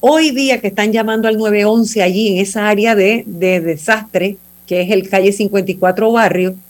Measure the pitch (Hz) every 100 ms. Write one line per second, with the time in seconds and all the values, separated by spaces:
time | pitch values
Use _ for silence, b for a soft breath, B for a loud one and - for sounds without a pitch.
0 | 247 311 320 254 269 240 208 196 208 220
1 | 220 220 226 220 220 208 208 226 226 220
2 | 180 185 220 185 196 220 208 202 226 214
3 | 190 233 226 170 185 185 165 156 - 214
4 | 214 185 185 196 - - - 180 180 202
5 | 190 190 196 202 202 202 190 185 185 185
6 | 226 233 214 180 185 185